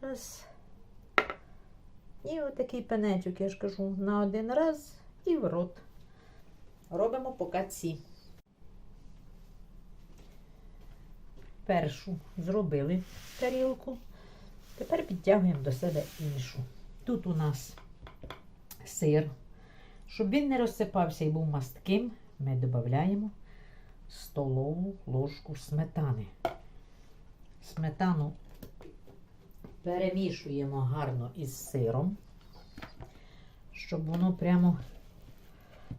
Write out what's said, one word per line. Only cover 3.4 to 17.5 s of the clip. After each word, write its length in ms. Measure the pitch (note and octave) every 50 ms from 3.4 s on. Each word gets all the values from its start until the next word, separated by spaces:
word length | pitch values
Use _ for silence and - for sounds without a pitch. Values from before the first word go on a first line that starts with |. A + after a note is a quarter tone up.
я 80 | G3 G3
ж 100 | F#3+ -
кажу, 320 | - G3 G3 G3 G3 G3 G3 F#3+
на 220 | G3 G3+ G#3 G#3
один 320 | G#3 G3 G3 A3 A3 A#3 B3+
раз 420 | D4 D#4+ D#4+ D#4 D4 - - - - - - - - -
і 120 | F#4+ E4+
в 80 | D4+ G#3+
рот. 320 | E3+ E3+ F3 F3+ F3+ - - - - - - - - - - - - - - - - - - - - - - - -
Робимо 420 | F3 F3+ G#3+ A#3 B3+ C4 B3+ C4 -
поки 320 | - F3+ E3+ - F3+ G3 F#3+
ці. 300 | - - - E3 D#3 D3 - - - - - - - - - _ _ _ - - - - - - - - - - - - - - - - - - - - - - - - - - - - - - - - - - - - - - - - - - - - - - - - - - - - - - - - - - - - -
Першу 500 | - F#3+ E3+ D3+ D3+ - - - G3 F3 - - - -
зробили 680 | F3+ E3 F3+ F#3+ G#3+ G3 D3+ D3 C#3 C#3 D#3 F3+ F3+ F#3 - - - - - - -
тарілку. 580 | C4 B3 B3+ C4 C4 C4 B3+ - - C4+ B3+ A#3+ - - - - - - - - - - - - - - -
Тепер 300 | - - - E4 - -
підтягуємо 560 | - F#3+ E3 - F#3+ G3+ G#3 F3+ F3+ D#3+ C#3 C3
до 100 | C#3 B2+
себе 300 | - - - D3+ D3 C#3 - - -
іншу. 380 | D#3 D3 C#3+ C3 B2+ - - C3 B2+ - - - - - - - -
Тут 220 | B3 A#3+ F3+ -
у 80 | F3+ E3
нас 420 | D#3 D3+ D3